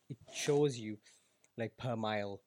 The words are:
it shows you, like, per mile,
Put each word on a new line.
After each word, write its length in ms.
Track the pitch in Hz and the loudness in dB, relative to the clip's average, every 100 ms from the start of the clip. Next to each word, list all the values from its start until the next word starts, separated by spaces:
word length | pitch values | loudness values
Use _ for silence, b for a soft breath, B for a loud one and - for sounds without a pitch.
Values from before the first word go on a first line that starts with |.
| - | -8
it 80 | 143 - | -14 -12
shows 460 | - - 143 147 120 | -4 2 4 4 2
you, 200 | 107 104 - _ _ _ _ - | -6 -10 -12 _ _ _ _ -6
like, 200 | 113 - | -6 -4
per 180 | 127 113 | -4 0
mile, 460 | 107 107 101 98 | 0 0 -2 -6